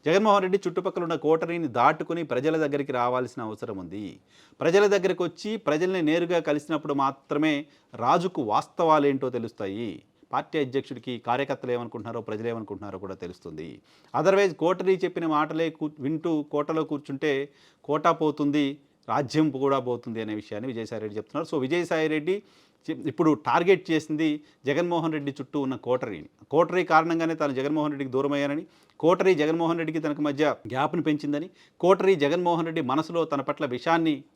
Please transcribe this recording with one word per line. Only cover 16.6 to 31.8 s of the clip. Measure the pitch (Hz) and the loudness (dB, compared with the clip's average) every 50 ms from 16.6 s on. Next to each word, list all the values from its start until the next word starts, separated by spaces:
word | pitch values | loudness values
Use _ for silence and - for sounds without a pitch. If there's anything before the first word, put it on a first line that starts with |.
| 147 147 160 160 156 | -2 0 -2 -2 -2
కూర్చుంటే | - 156 143 139 - 143 131 - 151 139 135 139 143 _ _ _ _ _ _ _ | -2 -4 -8 -6 -8 -8 -4 -2 -2 -2 -2 -4 -8 _ _ _ _ _ _ _
కోట | - 143 151 151 170 | -2 -2 2 4 2
పోతుంది, | 165 160 160 151 143 147 147 147 143 151 147 139 143 143 _ _ _ _ _ - | 2 4 2 0 0 0 0 0 2 2 0 0 -4 -8 _ _ _ _ _ -4
రాజ్యం | 113 131 147 120 - 156 156 156 | -2 -2 -2 0 2 2 2 2
కూడా | 131 131 135 139 139 135 | 0 0 0 2 2 2
పోతుంది | 123 123 123 120 - 120 113 113 | 0 -2 -6 -6 -6 -8 -8 -6
అనే | 110 107 110 | -6 -6 -6
విషయాన్ని | 107 104 - 113 104 117 | -8 -8 -8 -10 -8 -8
విజయసాయి | 135 123 113 113 107 120 110 | -8 -8 -8 -8 -8 -8 -8
రెడ్డి | 107 107 104 107 | -8 -8 -8 -8
చెప్తున్నారు. | 104 _ - 143 165 - | -10 _ -8 -8 -6 -4
So | - 151 | -4 -4
విజయసాయి | 131 131 156 175 175 165 175 160 156 156 | -2 0 0 -2 0 0 0 0 0 0
రెడ్డి | 156 156 147 170 185 208 - _ _ _ _ _ _ _ _ - | 0 -2 0 -2 -4 -4 -4 _ _ _ _ _ _ _ _ -10
చెప్-, | 160 147 104 | -10 -6 -6
ఇప్పుడు | 143 120 - 170 160 147 | -8 -2 2 4 4 4
టార్గెట్ | 151 - 127 123 170 175 180 196 180 185 - | 4 2 0 2 2 6 4 4 4 2 -2
చేసింది | 165 156 151 - 160 151 160 156 147 151 - _ _ _ _ | -2 -2 0 -2 -4 0 0 0 -2 -4 -8 _ _ _ _
జగన్మోహన్ | 127 143 151 175 175 170 165 156 160 | -2 0 0 0 0 0 0 -2 -2
రెడ్డి | 151 156 143 139 | -4 -4 -6 -6
చుట్టూ | 135 - 135 - - 147 | -8 -8 -12 -6 -4 -4
ఉన్న | 139 131 131 | -2 -2 -4
కోటరీని. | 113 - 120 123 127 - 123 98 78 73 - _ _ - _ | -6 -2 -2 -2 -2 -2 -6 -8 -12 -14 -18 _ _ -12 _
కోటరీ | - 151 175 160 175 185 180 | 4 4 4 4 2 -2 2
కారణంగానే | - 160 156 160 165 170 165 165 165 165 | 6 6 6 6 6 0 0 0 -2 0
తాను | 160 156 143 135 | 0 0 0 0
జగన్మోహన్ | 127 131 143 151 156 151 147 | -2 -2 0 0 0 0 -2
రెడ్డికి | 147 139 139 131 | -2 -4 -6 -2
దూరమయ్యానని, | 123 131 139 143 143 143 143 143 143 156 185 - _ _ _ _ _ _ | -2 0 0 0 0 0 0 -2 -2 -4 -8 -10 _ _ _ _ _ _
కోటరీ | - 160 185 185 190 190 185 | 4 4 4 6 6 4 4
జగన్మోహన్ | 143 147 151 165 170 170 165 170 170 | 4 2 2 2 0 0 0 0 0
రెడ్డికి | 165 160 160 165 156 | -2 -4 -4 -4 -2
తనకు | 156 147 143 | -2 -2 -2
మధ్య | 147 147 143 135 151 147 123 - - | -2 -2 0 2 2 2 2 -2 -6
గ్యాప్ను | 110 120 131 143 156 156 180 | -6 -2 -2 0 0 0 0
పెంచిందని, | 143 156 151 147 - 143 147 147 160 190 _ _ - _ _ _ | 0 0 0 0 -2 -4 -4 -4 -6 -8 _ _ -20 _ _ _